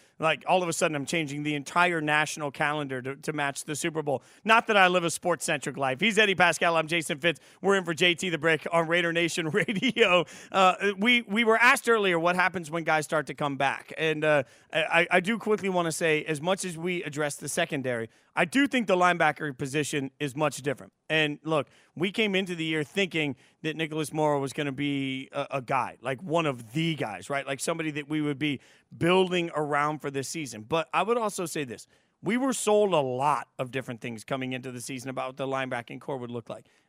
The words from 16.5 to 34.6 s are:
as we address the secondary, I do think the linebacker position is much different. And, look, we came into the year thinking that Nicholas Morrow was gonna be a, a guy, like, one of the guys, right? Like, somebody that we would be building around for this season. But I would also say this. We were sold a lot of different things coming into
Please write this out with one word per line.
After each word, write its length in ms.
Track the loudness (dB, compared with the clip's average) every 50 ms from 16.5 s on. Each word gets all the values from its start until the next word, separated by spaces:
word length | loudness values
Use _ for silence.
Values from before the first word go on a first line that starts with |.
| -2 -2 -4
as 120 | -6 -8
we 260 | -6 -4 -4 -4 -4 -6
address 320 | -6 -4 -4 -4 -4 -4
the 120 | -6 -8 -6
secondary, 600 | -2 -2 -2 -2 -2 -4 -2 -2 -2 -4 -4 -8 _ _ _ _ -2
I 80 | -2 -2
do 220 | 2 2 2 2
think 220 | 2 2 0 2 2
the 80 | 4
linebacker 600 | 4 4 4 4 4 4 2 2 0 -4 -8 -6
position 540 | -6 -6 -4 -2 -2 -2 -2 -2 -4 -4 -6 -6 -6
is 160 | -6 -6 -2
much 220 | -2 -2 -2 -2 -2 -4
different. 300 | -4 -6 -6 -8 -18 _ _ _ -2
And, 300 | 0 0 0 0 -2 -6 -4
look, 240 | -2 -2 -2 -2 -4 _ _ _ _ _
we 160 | -4 -4 -2
came 240 | 0 0 0 2 2
into 220 | 0 -2 -2 -4
the 80 | -4 -4
year 180 | -2 -2 -2 -4
thinking 540 | -2 -2 -2 -2 0 0 -2 -2 -2 -4 -6 _ _ _ _ -6
that 140 | -6 -4
Nicholas 360 | -4 -4 -4 -4 -4 -4 -2 -2
Morrow 280 | 0 2 2 2 2
was 120 | 0 -2 -4
gonna 200 | -4 -4 -4 -4
be 560 | -2 -2 -2 -2 -2 -2 -4 -6 -8 -10 -8 -6
a, 140 | -6 -6 -4 -6
a 100 | -6 -4
guy, 360 | -2 0 0 0 -2 -6 -8 -6
like, 180 | -6 -6 -6 -4
one 240 | -2 0 0 0
of 260 | 0 -2 -4 -8 -6 -4
the 240 | -2 -2 0 -2
guys, 340 | -2 -4 -6 -6 -8 -8 -6
right? 160 | -6 -4 -4
Like, 140 | -4 -6 -4
somebody 320 | -4 -4 -4 -2 -4 -4 -6
that 160 | -6 -6 -4
we 120 | -2 -2
would 180 | -2 -2 -2 -2
be 220 | -2 -2 -2 -4 -8 -14 _ _ _ _ -6
building 540 | 0 2 4 6 6 4 4 2 0 -2 -2 -2
around 460 | -2 -2 0 0 2 2 0 0 -2
for 100 | -6 -6
this 180 | -4 -4 -6 -6
season. 340 | -6 -8 -8 -8 -10 -12 -6
But 260 | -2 -2 -2 -2 0 0
I 120 | 0 2
would 120 | 2 0
also 300 | 0 0 -2 -4 -4 -6
say 160 | -6 -4 -6 -6
this. 240 | -6 -8 -12 -16 -20 _ _ _ _ _ _
We 160 | -4 -2 0
were 160 | 0 0 0 -2
sold 400 | 0 2 4 4 4 4 4 4
a 80 | 2
lot 460 | 2 2 0 0 2 2 2 0 -2 -6 _ -8
of 120 | -6 -6
different 300 | -6 -6 -6 -6 -8 -8
things 240 | -8 -10 -10 -10 -6
coming 280 | -6 -4 -4 -4 -4 -6
into 200 | -6